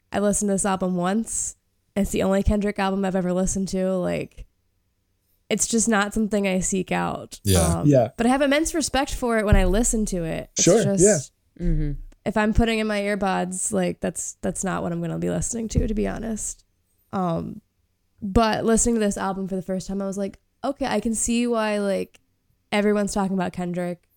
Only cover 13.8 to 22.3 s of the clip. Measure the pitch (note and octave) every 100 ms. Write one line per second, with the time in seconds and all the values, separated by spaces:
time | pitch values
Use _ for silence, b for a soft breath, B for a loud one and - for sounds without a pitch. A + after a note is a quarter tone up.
13.8 | F3+ E3+ F#3 - - - F#3+ F3 F#3+ E3+
14.8 | F3+ E3+ E3+ E3 F3 F3 - A3+ A3 -
15.8 | A#3 G#3+ G3 A#3 A3+ G#3+ - - _ _
16.8 | _ _ _ G3 F3+ E3 - - - _
17.8 | _ _ _ _ G#3 F#3+ A3 G#3+ A3 A3
18.8 | A#3+ A#3 G3+ G3+ G3 G3 F#3+ F#3+ F#3 F#3
19.8 | F3+ G3 G3 F#3+ G3 - _ _ B3+ C#4+
20.8 | C4+ G#3+ A3+ A3 - A#3 A#3+ A#3 G#3+ G#3
21.8 | G3+ F#3 - _ _